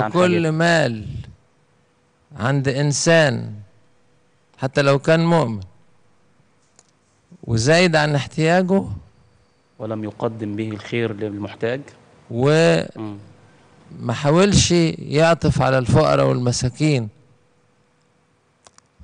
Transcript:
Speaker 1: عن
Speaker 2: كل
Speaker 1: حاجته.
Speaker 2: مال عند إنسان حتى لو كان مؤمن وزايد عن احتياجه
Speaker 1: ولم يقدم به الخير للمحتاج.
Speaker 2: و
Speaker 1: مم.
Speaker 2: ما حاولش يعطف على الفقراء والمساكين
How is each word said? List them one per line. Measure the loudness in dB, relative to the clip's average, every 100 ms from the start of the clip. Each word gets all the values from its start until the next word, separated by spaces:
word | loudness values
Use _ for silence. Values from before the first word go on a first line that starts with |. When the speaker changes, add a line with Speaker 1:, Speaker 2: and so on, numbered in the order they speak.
Speaker 1:
عن | 2
Speaker 2:
كل | 0 2 2
Speaker 1:
حاجته. | 0
Speaker 2:
مال | 0 2 2 0 -4 -10 -12 -14 -20 _ _ _ _ _ _ _ _ _ -6
عند | -2 -2 -2
إنسان | -2 -2 0 2 4 4 0 -8 -14 -20 _ _ _ _ _ _ _ _ -8
حتى | -4 0
لو | 2 2
كان | 2 2 4
مؤمن | 2 0 -6 -12 _ _ _ _ _ _ _ _ _ _ _ _ _ _ _ _ -18
وزايد | -4 -2 2 4 4 2
عن | 0 -2
احتياجه | -4 -2 2 2 2 0 -2 -10 -14 _ _ _ _ _ _ -14
Speaker 1:
ولم | -10 -8
يقدم | -8 -6 -6 -6 -8 -6
به | -8
الخير | -8 -8 -4 -4 -6
للمحتاج. | -8 -8 -12 -6 -6 -6 -10 -20 _ _ -10
Speaker 2:
و | -2 2 4 4 2 -2 -10
Speaker 1:
مم. | -12 -12 -18 -20 _ _ _ _ -20 -10
Speaker 2:
ما | -6
حاولش | -2 2 4 4 4 4 2 0 -2
يعطف | -4 2 2 2 0 2
على | 2 2
الفقراء | 2 2 4 4 2
والمساكين | 0 -2 -2 -4 -2 0 0 -4 _ _ _ _ _ _ _ _ _ _ _ _ _ _ _ -20 _ _ _